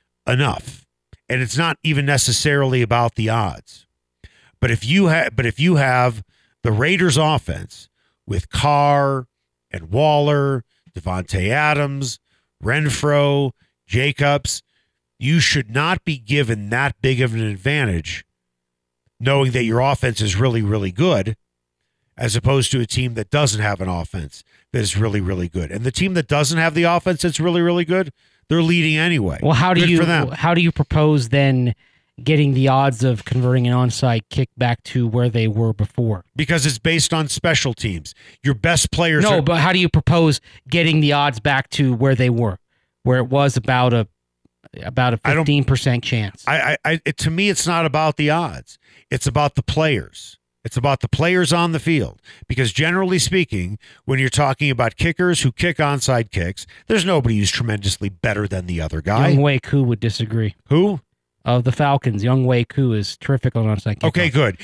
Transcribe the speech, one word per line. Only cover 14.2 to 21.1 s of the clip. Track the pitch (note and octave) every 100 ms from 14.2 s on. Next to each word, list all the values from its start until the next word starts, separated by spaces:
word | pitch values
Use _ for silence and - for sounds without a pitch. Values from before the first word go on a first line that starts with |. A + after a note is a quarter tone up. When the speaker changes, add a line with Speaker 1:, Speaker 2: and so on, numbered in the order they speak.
| C#3+ C#3+ - - - _ _ _ _ _
Speaker 1:
you | C3 E3
should | - D3+ G#2+
not | B2 D#3+ F#3
be | - C#3+
given | G#2+ C#3+ A#2 G#2+ G#2
that | A#2+ C#3 -
big | C3+ B2
of | B2+
an | A2+
advantage | A2 G2 A2+ D3 A#2+ E2+ D2+ - - _ _ _ _ _ _ _ _ _
knowing | B2 C#3 C3
that | B2
your | A#2 A#2
offense | C3+ C3+ B2+ A2+
is | G#2 F#2+
really, | C3 A#2
really | G#2 G#2+ G2
good, | F2+ F3+